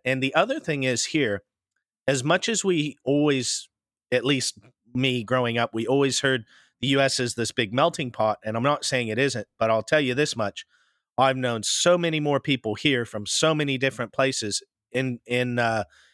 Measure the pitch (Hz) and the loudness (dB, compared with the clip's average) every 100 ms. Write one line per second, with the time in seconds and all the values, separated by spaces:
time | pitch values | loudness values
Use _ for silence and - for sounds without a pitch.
0 | 127 131 135 147 214 302 - 143 131 117 | -4 0 0 2 0 -2 -4 -2 0 -2
1 | - 156 120 101 - _ _ _ _ _ | -2 0 0 -2 -6 _ _ _ _ _
2 | - 135 135 185 - 220 196 175 151 - | -2 -2 2 0 0 -2 0 0 0 -4
3 | - 143 147 135 120 - - _ _ _ | 0 2 4 2 -2 -6 -8 _ _ _
4 | _ 123 120 139 - - - _ _ 123 | _ 0 2 0 -2 -8 -20 _ _ -2
5 | 131 123 101 127 120 117 117 113 113 139 | 0 0 0 0 0 0 -2 -2 0 2
6 | 139 123 135 127 113 _ _ _ 127 135 | 2 2 0 0 -4 _ _ _ 0 2
7 | 135 - 123 - 113 - 104 123 165 170 | 2 0 -2 -2 -4 -2 -2 2 0 0
8 | 131 113 110 104 110 113 131 147 - 131 | -8 -2 0 0 -4 -2 0 0 -2 -2
9 | 113 110 139 123 98 _ 113 113 - 156 | -2 0 0 -2 -10 _ 2 2 2 2
10 | 135 123 147 117 101 - - _ _ _ | 2 0 0 -2 -4 -6 -18 _ _ _
11 | _ - 135 131 127 113 104 - 175 180 | _ 2 2 2 -2 -2 -2 0 2 4
12 | 170 156 147 139 - 131 110 107 151 127 | 2 0 0 0 0 -2 -2 -2 0 0
13 | 113 107 104 - 160 156 143 131 131 131 | -2 -8 -4 0 2 2 -2 -2 -2 -4
14 | 117 - 135 131 107 101 - _ _ 127 | -6 0 0 0 -4 -6 -8 _ _ -4
15 | 131 120 - 123 123 120 117 110 101 _ | -4 -6 -4 -2 0 0 0 0 -4 _
16 | _ | _